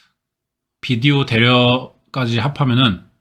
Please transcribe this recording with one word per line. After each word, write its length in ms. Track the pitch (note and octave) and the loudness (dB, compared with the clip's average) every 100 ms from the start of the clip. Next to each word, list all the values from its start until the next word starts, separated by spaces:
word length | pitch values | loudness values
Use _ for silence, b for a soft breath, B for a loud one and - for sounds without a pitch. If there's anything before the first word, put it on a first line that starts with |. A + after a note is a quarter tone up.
| b b _ _ _ _ _ _ | b b _ _ _ _ _ _
비디오 440 | - A#2 C#3+ C#3+ | -6 -2 0 0
대여까지 1160 | C3 A2+ A#2+ B2 B2 B2+ C3 _ _ C3+ A#2+ A#2 | 0 2 2 4 2 0 -4 _ _ -6 -4 -2
합하면은, 640 | C#3 C#3+ C3 A#2+ B2+ F2+ - _ | -4 -2 0 2 0 -2 -10 _